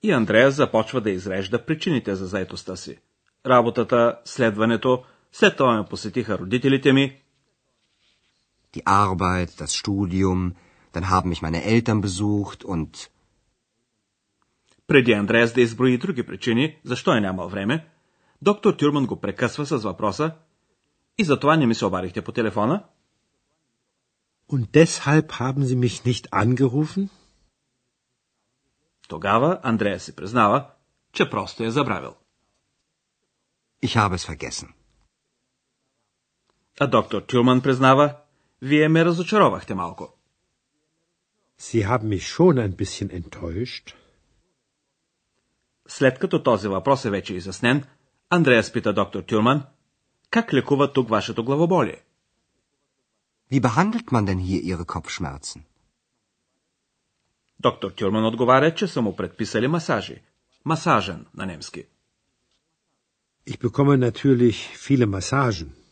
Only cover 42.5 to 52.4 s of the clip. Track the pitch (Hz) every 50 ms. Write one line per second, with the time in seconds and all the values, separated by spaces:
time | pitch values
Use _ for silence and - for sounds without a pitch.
42.5 | 151 127 110 98 87 - 104 - - - 101 95 - 87 85 - - - - 82
43.5 | 82 98 123 127 - - _ - - _ _ _ _ _ _ _ _ _ _ _
44.5 | _ _ _ _ _ _ _ _ _ _ _ _ _ _ _ _ _ _ _ _
45.5 | _ _ _ _ _ _ _ - - - 139 131 127 - - 175 - 156 - 139
46.5 | 113 101 101 104 98 95 90 139 139 131 - 113 98 95 90 - 98 90 87 95
47.5 | 90 - - 117 131 147 131 _ _ _ _ _ _ _ _ _ 180 180 160 139
48.5 | 123 113 104 - - 120 - 110 98 104 98 - - 101 87 - 113 107 107 123
49.5 | 139 151 135 _ _ _ _ _ _ _ _ _ _ _ _ _ - 226 226 -
50.5 | 156 131 - - 147 135 143 139 - 135 127 110 113 104 - - 107 - 113 123
51.5 | 139 147 170 165 190 170 123 92 - - _ _ _ _ _ _ _ _